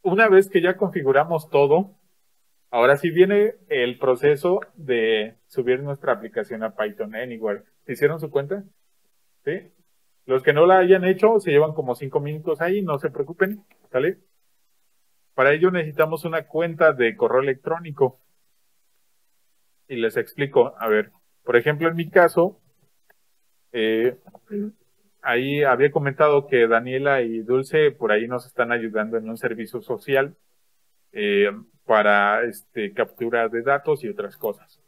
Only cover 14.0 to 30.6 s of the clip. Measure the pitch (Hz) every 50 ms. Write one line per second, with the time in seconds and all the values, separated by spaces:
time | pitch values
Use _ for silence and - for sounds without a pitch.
14 | 139 165 190 _ _ _ _ _ _ _ _ _ _ _ _ _ _ _ _ _
15 | _ _ _ _ _ _ _ - 131 135 147 156 170 185 185 180 160 151 147 147
16 | 156 156 160 156 165 170 160 160 156 _ - 156 170 170 165 156 175 156 147 131
17 | 123 117 104 98 120 113 117 127 135 139 131 131 _ - 160 170 170 165 147 -
18 | 139 127 - _ _ _ _ _ _ _ _ _ _ _ _ _ _ _ _ _
19 | _ _ _ _ _ _ _ _ _ _ _ _ _ _ _ _ _ _ 135 117
20 | 113 113 - 123 113 - - - 143 139 - 131 120 - - - 117 113 107 107
21 | 104 - _ _ _ _ _ _ _ - 120 120 117 147 151 147 165 165 165 170
22 | 170 156 - 196 175 165 - 175 170 190 202 _ _ _ _ _ _ _ _ _
23 | _ _ _ _ _ _ _ _ _ _ _ _ _ _ - 120 110 110 113 113
24 | 113 127 123 - _ - _ - _ _ 208 208 202 214 214 _ _ _ _ _
25 | _ _ _ _ - 139 127 135 131 135 143 147 147 139 127 120 135 147 139 165
26 | 143 139 135 - 156 151 147 143 139 143 - 123 117 113 117 113 120 127 127 131
27 | 139 143 139 131 120 113 113 113 110 110 127 131 135 - - 156 151 147 135 _
28 | 123 107 107 107 117 117 127 123 117 - _ - 120 117 120 120 113 113 104 110
29 | 107 110 113 113 110 110 113 113 - 120 113 110 113 107 - 120 101 - 127 104
30 | - - 139 135 139 147 175 _ _ _ _ _